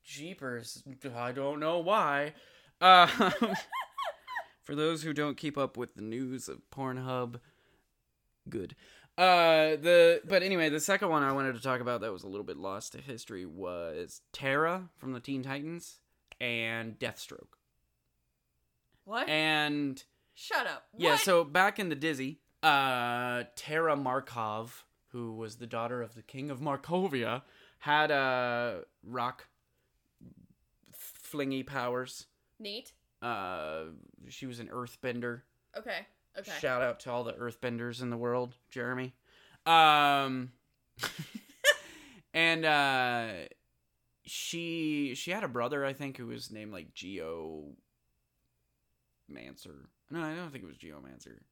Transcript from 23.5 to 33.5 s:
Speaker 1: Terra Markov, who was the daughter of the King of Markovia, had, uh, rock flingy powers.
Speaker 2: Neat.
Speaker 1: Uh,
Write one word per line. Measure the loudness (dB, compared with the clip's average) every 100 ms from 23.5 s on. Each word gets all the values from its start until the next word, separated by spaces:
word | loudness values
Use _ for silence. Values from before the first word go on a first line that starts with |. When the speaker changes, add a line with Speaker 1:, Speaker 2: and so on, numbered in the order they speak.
Speaker 1:
Terra | -12 -4 0 2 2
Markov, | 0 -2 -4 -6 -4 -6 -8 -14 _ _ _
who | -10 -10
was | -8 -12 -12
the | -8
daughter | -6 -4 -6
of | -8
the | -12
King | -16 -10 -8
of | -6
Markovia, | -4 -6 -2 -2 0 0 0 -2 -8 -20 -20 _
had, | 2 4 4
uh, | 4 4 2 0 0 -2 -4 -12 _
rock | -10 -6 -4 -6 -20 _ _ _ _ _ _ _ -20 -20 -20 _ _ _ _ -18
flingy | -18 -18 -10 -6 -4 -4 -4
powers. | -4 -2 -4 -6 -12 -18 _ _ _
Speaker 2:
Neat. | -14 -14 -16 _ _ _
Speaker 1:
Uh, | -6 -4 -4